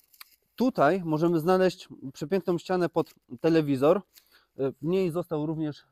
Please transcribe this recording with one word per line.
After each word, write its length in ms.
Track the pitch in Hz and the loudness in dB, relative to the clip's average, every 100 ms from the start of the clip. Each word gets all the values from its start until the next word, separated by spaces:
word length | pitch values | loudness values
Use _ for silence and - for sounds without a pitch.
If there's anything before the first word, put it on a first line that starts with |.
| _ - - _ _ - | _ -20 -20 _ _ -2
tutaj 460 | 254 - 143 190 | -2 2 2 2
możemy 360 | 165 151 170 170 | 0 0 2 2
znaleźć 480 | 156 185 185 180 - - 131 | 2 2 2 0 -12 -16 -16
przepiękną 460 | - 147 190 185 175 | -12 -4 -2 -2 -4
ścianę 300 | - 185 170 | -2 -2 0
pod 260 | 170 - _ _ 120 | -2 -4 _ _ -4
telewizor. 560 | 165 160 147 135 143 196 | 2 2 2 2 4 2
E, 60 | - _ _ _ _ - 135 | -2 _ _ _ _ -6 -6
w 100 | - | -4
niej 280 | 151 185 185 | -4 -2 -2
został 360 | 160 170 156 151 | -4 -6 -4 -4
również 400 | 156 151 143 _ | -4 -6 -8 _